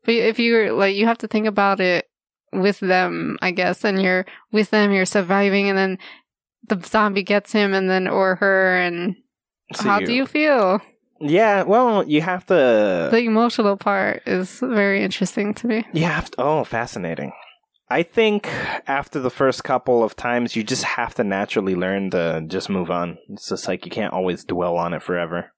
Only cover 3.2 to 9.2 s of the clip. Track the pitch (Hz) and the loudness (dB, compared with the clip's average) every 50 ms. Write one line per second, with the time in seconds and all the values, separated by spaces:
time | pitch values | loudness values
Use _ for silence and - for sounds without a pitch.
3.2 | 165 156 - - - 185 175 180 180 180 180 - - 214 196 190 196 185 185 185 | -6 -6 -6 -4 -4 -2 -2 0 0 0 0 0 -2 0 0 2 2 2 2 0
4.2 | 190 - - - _ _ - 214 208 - - 214 208 202 196 190 185 - - 208 | -2 -4 -12 -20 _ _ 0 0 0 2 2 2 4 4 4 2 2 2 0 0
5.2 | 185 170 196 196 202 196 190 202 196 202 196 190 190 190 185 185 - - - - | 2 2 2 2 4 2 2 2 2 2 2 2 0 0 -2 -6 -10 -20 -20 -20
6.2 | _ _ _ _ _ _ _ _ - _ 214 180 - - - 220 214 208 196 202 | _ _ _ _ _ _ _ _ -6 _ -4 -4 -4 -2 0 2 2 2 0 -2
7.2 | 185 - 202 202 - - - 214 208 196 190 190 190 185 185 185 185 - - 190 | 0 0 0 0 0 0 0 0 2 2 2 0 2 2 0 0 0 0 0 2
8.2 | 190 190 185 170 202 196 190 190 190 185 185 180 180 175 170 170 175 202 185 _ | 2 2 2 2 2 2 4 4 4 4 2 2 0 0 -2 -2 -4 -4 -6 _